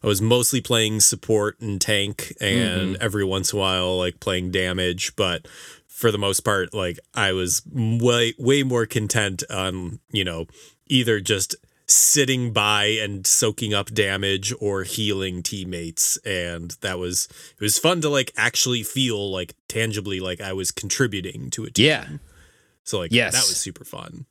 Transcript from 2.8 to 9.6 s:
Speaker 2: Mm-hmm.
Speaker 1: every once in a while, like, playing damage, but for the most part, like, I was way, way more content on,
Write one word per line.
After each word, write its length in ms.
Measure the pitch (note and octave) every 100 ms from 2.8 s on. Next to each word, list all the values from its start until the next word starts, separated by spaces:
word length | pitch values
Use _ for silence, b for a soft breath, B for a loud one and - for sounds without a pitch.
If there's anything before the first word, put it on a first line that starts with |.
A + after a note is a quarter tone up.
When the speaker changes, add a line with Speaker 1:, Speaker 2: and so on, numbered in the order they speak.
| F#2 F#2
Speaker 2:
Mm-hmm. 80 |
Speaker 1:
every 200 | A2 G#2
once 300 | F#2+ F#2+ F#2
in 60 | G#2
a 20 |
while, 340 | F#2+ F#2 F2+ F#2
like, 200 | F2+ -
playing 300 | - F#2 F#2
damage, 680 | F#2 F2+ F#2 F2+ F2 - -
but 320 | F#2+ E2+ - B B B B
for 240 | - A#2
the 60 | G#2
most 220 | G2+ F#2+
part, 340 | - G2+ F2+
like, 240 | G#2+ F2+ E2 _
I 180 | - G2+
was 280 | F#2 F2+ E2+ -
way, 640 | C3+ A2+ A#2 A#2+ A#2+ A#2 -
way 240 | B2+ C#3+
more 240 | C3 B2 A2
content 560 | A#2 G#2 - G2+ F#2 -
on, 480 | F#2+